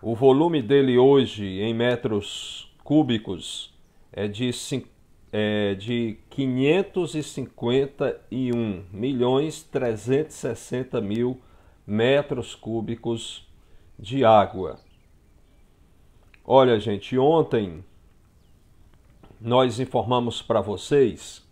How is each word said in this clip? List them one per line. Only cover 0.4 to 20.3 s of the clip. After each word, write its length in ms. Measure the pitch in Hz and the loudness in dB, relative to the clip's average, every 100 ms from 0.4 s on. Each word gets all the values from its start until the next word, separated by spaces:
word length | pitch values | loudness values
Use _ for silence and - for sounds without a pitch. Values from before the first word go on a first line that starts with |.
| 170 160 | 4 0
dele 360 | 110 139 135 120 | 2 4 6 6
hoje, 600 | 131 139 117 104 101 92 | 6 6 4 -4 -8 -4
em 140 | 107 | -4
metros 1000 | 113 120 120 127 107 101 - - - - _ | 0 0 0 -2 -4 -4 -12 -14 -16 -18 _
cúbicos, 920 | - 147 143 113 107 90 - - - _ _ _ _ | 0 2 2 0 -4 -10 -10 -14 -14 _ _ _ _
é 120 | - 104 | -6 -6
de 280 | 101 127 | -4 -6
cin-, 340 | 123 - 135 - _ _ _ - | -6 -6 -8 -8 _ _ _ -8
é 420 | 107 107 107 101 95 | -4 -2 0 -2 -4
de 420 | 101 120 117 104 - | -4 -2 -2 -6 -12
quinhentos 840 | - 135 127 135 170 202 - 165 | -4 -2 0 2 2 0 -4 -4
e 80 | 156 | -6
cinquenta 1000 | 147 - 127 - 120 127 139 - 139 - - | -8 -10 -12 -6 0 0 0 -2 -4 -4 -8
e 240 | 120 127 120 | -6 -2 -2
um 300 | 113 92 90 | -2 -6 -10
milhões 760 | 92 123 131 120 131 156 151 | -8 -4 0 2 2 0 -6
trezentos 720 | - 143 127 110 104 135 151 - | -8 -4 -4 -4 -2 -2 -2 -8
e 40 | |
sessenta 640 | 143 113 - 127 131 127 | -8 -8 -8 -8 -4 -4
mil 400 | 101 107 123 131 - - - _ - | -4 -2 -2 -4 -14 -20 -20 _ -6
metros 680 | 107 120 139 143 127 113 - | 0 2 2 0 -6 -8 -12
cúbicos 920 | - 113 110 117 117 117 - - - - _ - - - | -6 -6 -6 -8 -4 -6 -8 -16 -20 -20 _ -20 -20 -20
de 240 | 95 135 | -8 2
água. 560 | 117 110 95 92 90 - _ _ _ _ _ _ _ _ _ _ _ _ _ _ _ _ - | 6 6 6 -2 -8 -10 _ _ _ _ _ _ _ _ _ _ _ _ _ _ _ _ 2
Olha, 340 | 131 127 113 | 6 6 4
gente, 380 | 104 101 - 127 | 0 -6 -4 0
ontem 680 | 135 165 151 120 101 82 - - _ _ _ _ _ _ _ _ - _ _ _ - - 113 | 2 2 2 0 -4 -8 -18 -20 _ _ _ _ _ _ _ _ -20 _ _ _ -20 -14 0
nós 320 | 123 131 110 | 2 2 0
informamos 640 | 131 127 104 123 120 | -4 -2 0 0 0